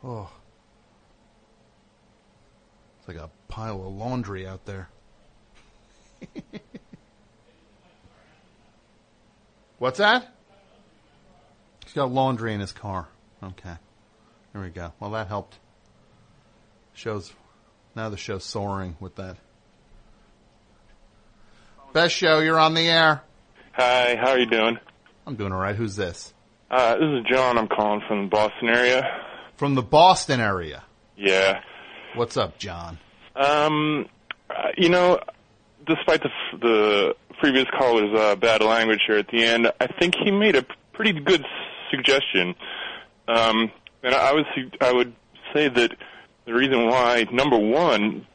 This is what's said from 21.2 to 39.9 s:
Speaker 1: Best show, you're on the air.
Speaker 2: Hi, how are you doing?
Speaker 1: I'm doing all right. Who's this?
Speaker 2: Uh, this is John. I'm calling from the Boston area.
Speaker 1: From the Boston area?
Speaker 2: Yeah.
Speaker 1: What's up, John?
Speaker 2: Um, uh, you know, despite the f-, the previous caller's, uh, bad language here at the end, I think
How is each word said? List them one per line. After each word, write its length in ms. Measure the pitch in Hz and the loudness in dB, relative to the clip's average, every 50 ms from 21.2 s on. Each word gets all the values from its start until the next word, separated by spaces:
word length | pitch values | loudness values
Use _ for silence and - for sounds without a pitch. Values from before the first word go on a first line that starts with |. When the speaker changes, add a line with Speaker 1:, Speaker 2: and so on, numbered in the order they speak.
| _ _ _ _ - - - - - - - - - - 131 | _ _ _ _ -20 -20 -20 -20 -20 -20 -20 -20 -20 -4 0
Speaker 1:
Best 220 | 151 170 175 165 | 2 2 2 0
show, 260 | - - 165 160 156 | 0 2 2 4 4
you're 180 | 156 160 160 160 | 4 2 4 4
on 160 | 160 160 160 | 4 4 4
the 140 | 165 165 170 | 2 0 2
air. 340 | 165 165 165 160 151 143 - _ _ _ _ _ _ _ - - _ | 2 4 4 4 2 2 -4 _ _ _ _ _ _ _ -20 -16 _
Speaker 2:
Hi, 440 | - 127 123 123 127 123 120 120 110 | 0 2 4 4 4 4 2 2 2
how 100 | 117 127 | 2 2
are 80 | 135 127 | 4 2
you 80 | 123 | 2
doing? 320 | 113 117 113 110 113 117 113 - - _ _ _ _ _ _ _ | 2 2 2 2 2 0 -2 -10 -20 _ _ _ _ _ _ _
Speaker 1:
I'm 100 | - 135 | -12 -8
doing 160 | 107 104 98 92 | -6 -6 -6 -4
all 80 | 92 | -4
right. 160 | 95 98 104 | -4 -4 -4
Who's 180 | 104 117 107 98 | -4 -6 -6 -4
this? 380 | 101 101 87 85 - - - _ _ _ _ _ _ _ _ | -4 -6 -6 -6 -12 -18 -20 _ _ _ _ _ _ _ _
Speaker 2:
Uh, 260 | - 127 127 113 117 | 2 2 4 4 4
this 120 | 101 156 156 147 127 | 2 2 0 0 -2
is 40 | 113 110 | -2 0
John. 260 | 123 131 131 127 120 | 0 2 2 2 2
I'm 120 | 117 110 104 | 0 0 -2
calling 340 | - - 107 107 104 104 101 - | -2 -2 0 0 0 -4 -4 -6
from 160 | 107 104 101 | -4 -4 -4
the 40 | 98 | 0
Boston 380 | 104 107 107 107 - - - 117 | 2 2 2 0 -2 -4 -2 0
area. 360 | 117 120 123 123 127 127 135 - - - - - - - - - _ | 2 2 4 4 2 2 0 -2 -6 -8 -14 -16 -18 -20 -20 -20 _
Speaker 1:
From 180 | - 147 143 139 | -6 -4 -2 0
the 80 | 131 120 | -2 -2
Boston 580 | 95 - 151 170 185 185 175 - - 143 123 | 4 6 6 8 8 6 4 2 -2 -2 0
area? 420 | 117 104 98 92 85 78 69 67 - _ _ _ _ _ _ | 0 -2 -2 -4 -6 -8 -12 -16 -18 _ _ _ _ _ _
Speaker 2:
Yeah. 440 | - 101 98 95 95 95 98 98 98 - - - - - - - - - - - | -2 0 2 4 4 4 2 2 0 -6 -16 -20 -20 -20 -20 -20 -20 -20 -16 -6
Speaker 1:
What's 220 | 117 120 - - | -6 -6 -4 -2
up, 220 | 139 107 85 - _ | -4 -4 -4 -6 _
John? 400 | - 101 87 85 85 85 85 80 - _ _ _ - - _ | -14 -12 -12 -12 -14 -14 -16 -18 -20 _ _ _ -20 -18 _
Speaker 2:
Um, 720 | 131 139 143 147 151 147 156 156 151 151 151 151 147 113 - _ _ _ _ - _ _ _ | -2 0 2 2 2 2 0 0 0 -2 -2 -2 -4 -6 -10 _ _ _ _ -20 _ _ _
uh, 180 | - - - - - | -10 -6 -6 -6 -2
you 120 | - 180 165 | 2 2 4
know, 320 | 175 180 180 180 180 - - - - _ _ _ _ _ _ _ _ _ 147 | 4 4 4 4 2 2 0 -8 -20 _ _ _ _ _ _ _ _ _ -4
despite 360 | - 160 - - - 160 160 - | -4 -4 -2 2 2 2 2 0
the 60 | 139 | -4
f-, 320 | - - - - - - | -8 -6 -12 -12 -12 -4
the 540 | 117 117 113 107 107 107 104 101 98 78 - - _ _ - - | 0 2 2 4 4 4 4 2 2 0 -2 -4 _ _ -8 0
previous 260 | - 147 131 131 131 - - - | 0 2 4 4 2 0 0 0
caller's, 340 | 135 127 117 113 107 104 104 110 | 2 4 4 4 2 2 2 2
uh, 160 | 107 107 101 | 2 2 2
bad 260 | 95 98 117 113 110 107 | 2 2 2 4 4 4
language 380 | 107 113 113 113 113 110 104 - | 2 4 2 2 2 2 0 2
here 100 | - 110 104 | 0 0 0
at 100 | 104 - | 0 0
the 160 | - 117 117 | 0 2 2
end, 280 | 117 117 117 117 117 - _ | 2 2 2 2 0 2 _
I 60 | - | -2
think 280 | 135 | -4